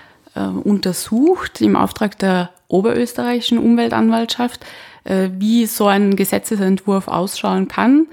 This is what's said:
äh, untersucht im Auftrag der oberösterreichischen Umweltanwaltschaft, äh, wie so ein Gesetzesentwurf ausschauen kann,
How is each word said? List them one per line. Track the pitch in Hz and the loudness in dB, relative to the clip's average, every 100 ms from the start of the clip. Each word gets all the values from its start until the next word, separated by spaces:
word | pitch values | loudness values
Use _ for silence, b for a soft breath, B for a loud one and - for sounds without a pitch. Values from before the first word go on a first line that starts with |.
| B B B - | B B B -8
äh, | |
untersucht | 196 185 - 202 190 175 - 220 302 370 - - | -6 -4 0 0 0 -4 -4 0 2 0 -4 -2
im | 208 | 2
Auftrag | 196 196 - 214 - | 2 0 -2 -6 -2
der | 196 185 175 - - | 0 0 -2 -8 -2
oberösterreichischen | 180 214 233 240 - 240 240 233 233 | 0 2 0 -2 -4 -2 -2 0 0
Umweltanwaltschaft, | 226 233 233 226 220 226 233 - 247 - B B B B | 4 2 2 2 2 2 -2 -4 -4 -6 B B B B
äh, | - 190 190 185 | -4 -2 -2 -2
wie | 208 233 220 | 0 2 2
so | - 202 | 2 2
ein | 196 202 196 | 4 2 2
Gesetzesentwurf | 196 202 - 214 190 190 - 196 190 | 0 -2 -2 -2 0 0 0 -2 -2
ausschauen | - 190 - 208 190 190 | -4 -4 -4 -2 -2 -2
kann, | - 214 277 320 | 0 4 4 2